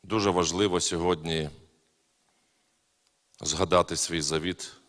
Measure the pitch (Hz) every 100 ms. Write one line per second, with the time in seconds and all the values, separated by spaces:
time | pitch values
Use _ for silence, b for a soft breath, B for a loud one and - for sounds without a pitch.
0 | 92 107 101 87 82 87 101 90 - 85
1 | 87 87 80 80 76 - - _ _ _
2 | _ _ _ _ _ _ _ _ _ _
3 | _ _ _ _ - 78 90 90 85 82
4 | - 82 76 80 87 90 - -